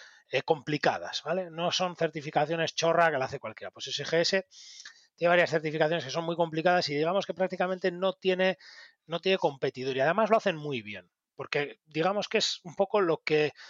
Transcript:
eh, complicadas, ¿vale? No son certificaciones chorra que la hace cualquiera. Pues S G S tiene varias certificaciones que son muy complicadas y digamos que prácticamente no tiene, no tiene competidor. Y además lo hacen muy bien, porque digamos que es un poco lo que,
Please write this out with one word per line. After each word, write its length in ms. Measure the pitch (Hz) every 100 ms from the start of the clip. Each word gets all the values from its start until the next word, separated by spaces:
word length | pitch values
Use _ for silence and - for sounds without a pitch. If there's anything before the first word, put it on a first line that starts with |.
| - - _
eh, 140 | 131
complicadas, 800 | - 156 156 147 156 98 85 -
¿vale? 280 | 147 185 175
No 200 | 160 175
son 260 | - 185 170
certificaciones 760 | 165 156 143 147 147 165 160
chorra 380 | - 165 170 165
que 60 | 147
la 80 | 131
hace 140 | 135
cualquiera. 300 | 110 104 98
Pues 180 | - 135
S 160 | 135 139
G 160 | 165
S 260 | 165 190 - - - - - - _ _
tiene 140 | 170
varias 220 | 175 165
certificaciones 520 | 160 156 156 156 170
que 60 | 131
son 140 | 147
muy 120 | 165 165
complicadas 540 | 165 156 165 180 151
y 60 | 147
digamos 320 | 160 196 -
que 80 | 175
prácticamente 560 | 185 180 185 185 185
no 220 | 175 190
tiene, 440 | - 185 185 185 185 - - - _ -
no 140 | 170
tiene 180 | 190 190
competidor. 580 | 165 135 143 127 131 131
Y 40 |
además 320 | 143 190 214
lo 60 | 220
hacen 180 | 202 160
muy 260 | 147 127
bien, 300 | 98 90 87 _ _ -
porque 440 | 135 143 139 - _
digamos 420 | 151 170 202 -
que 120 | 214
es 220 | - -
un 100 | 175
poco 260 | 147 196 214
lo 220 | 175 156
que, 320 | - 151 151 -